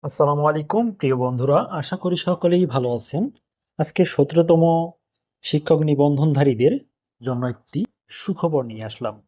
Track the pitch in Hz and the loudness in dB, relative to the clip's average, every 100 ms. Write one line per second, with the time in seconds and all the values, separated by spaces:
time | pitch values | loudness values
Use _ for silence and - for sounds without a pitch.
0 | 151 - 143 147 147 151 151 208 233 196 | -10 0 0 2 2 0 -2 -2 -2 -2
1 | 139 131 127 127 131 147 - 165 143 185 | -2 0 0 -2 2 0 0 -8 -8 -6
2 | 185 175 - 180 175 180 175 131 123 120 | -4 -4 -2 0 2 2 2 0 -2 -4
3 | - 147 254 - _ _ _ _ 156 - | -6 -6 -6 -8 _ _ _ _ -6 0
4 | 180 - 143 160 170 165 165 165 170 - | 0 2 2 2 4 4 4 2 -2 -10
5 | _ _ _ _ - 151 151 156 156 143 | _ _ _ _ -4 -4 2 2 2 2
6 | 143 143 156 139 139 117 131 269 _ _ | 2 2 2 4 2 4 2 0 _ _
7 | _ _ 120 123 123 117 _ - 214 _ | _ _ -6 -4 -6 -8 _ -6 -6 _
8 | _ - - 180 170 151 123 110 110 - | _ -14 -8 -4 -2 -2 -4 -10 -12 -8
9 | 113 107 | -10 -10